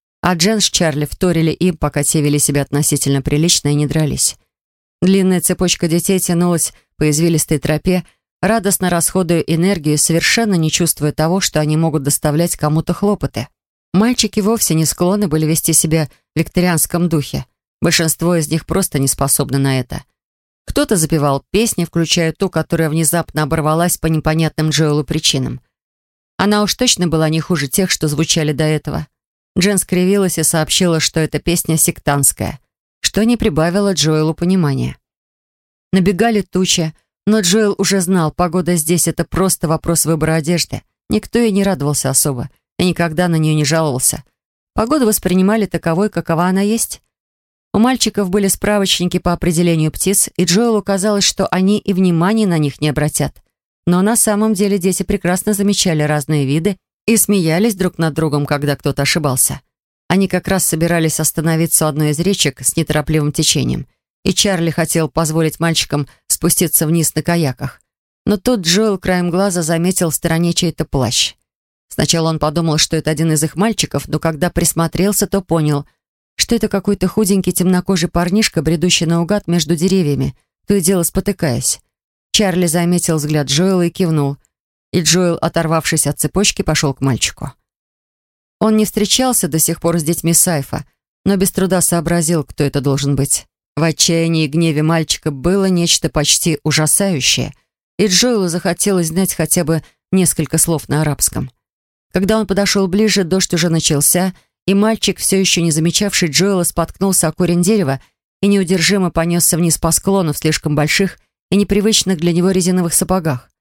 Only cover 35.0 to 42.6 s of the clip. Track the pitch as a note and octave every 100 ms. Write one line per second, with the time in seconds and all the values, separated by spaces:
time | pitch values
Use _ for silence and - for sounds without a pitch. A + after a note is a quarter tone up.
35 | _ _ _ _ _ _ _ _ _ F#3+
36 | F3+ F3+ A3+ G#3+ - F3+ F#3 - D#3+ -
37 | _ _ - A3 F3 G#3+ G#3 G3 F3+ G3
38 | F3 F#3+ D#3 - F3 F3 E3+ F3 D#3 F3
39 | - D#3+ E3+ - F#3+ - D#3+ D#3+ - E3
40 | D3+ D#3+ D#3 D#3+ D3+ F3 - D#3 - _
41 | _ G#3+ - A#3 A#3 G3 G3 E3+ C#3+ D3
42 | C3 C3+ D3+ B2+ C3+ -